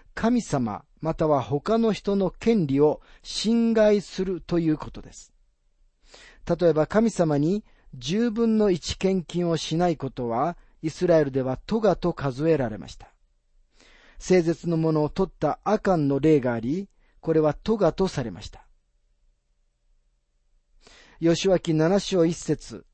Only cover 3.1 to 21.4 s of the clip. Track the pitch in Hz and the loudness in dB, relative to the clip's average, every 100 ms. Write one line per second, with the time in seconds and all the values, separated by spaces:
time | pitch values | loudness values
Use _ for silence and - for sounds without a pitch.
3.1 | - - - 202 233 233 220 214 208 - | -20 -14 -6 0 2 2 4 4 4 0
4.1 | - 185 175 - 175 165 156 - - - | -6 -6 -6 -4 -2 0 0 -4 -16 -18
5.1 | - - _ _ _ _ _ _ _ _ | -20 -20 _ _ _ _ _ _ _ _
6.1 | - - - - 170 170 151 151 208 226 | -20 -20 -12 -6 0 2 2 2 2 0
7.1 | - 165 143 151 208 - _ - 131 123 | 2 0 2 0 -2 -6 _ -20 -14 -4
8.1 | 202 240 214 233 220 214 180 - - 190 | -2 0 0 0 2 2 0 -4 -4 -2
9.1 | 190 160 175 175 165 - 160 180 151 135 | -2 -4 -4 -2 -2 -2 0 0 0 -6
10.1 | - 120 113 156 175 - _ 156 - 180 | -6 -4 -2 -2 -4 -14 _ -10 -4 2
11.1 | 160 143 131 127 127 - 220 214 165 180 | 4 2 0 -4 -4 -4 0 0 0 -2
12.1 | - 139 127 160 156 120 104 69 - - | -4 -4 -2 0 0 0 -6 -14 -18 -20
13.1 | _ _ _ _ _ _ _ _ - _ | _ _ _ _ _ _ _ _ -20 _
14.1 | - - 180 165 165 170 165 160 156 151 | -10 0 2 2 -2 -2 0 0 0 0
15.1 | - 190 - 151 - - 214 196 175 139 | -2 -6 -2 -4 -4 -2 -2 2 0 2
16.1 | 139 151 151 123 117 113 170 202 _ _ | 2 4 4 2 -2 -2 -4 -6 _ _
17.1 | _ - 160 156 143 - 220 175 - 190 | _ -2 2 2 0 -2 0 2 2 -2
18.1 | - 117 87 - - _ _ _ _ _ | -2 -8 -8 -16 -18 _ _ _ _ _
19.1 | _ _ _ _ _ _ _ _ _ _ | _ _ _ _ _ _ _ _ _ _
20.1 | _ _ _ _ _ _ _ - - - | _ _ _ _ _ _ _ -20 -20 -20
21.1 | - 165 165 | -4 0 2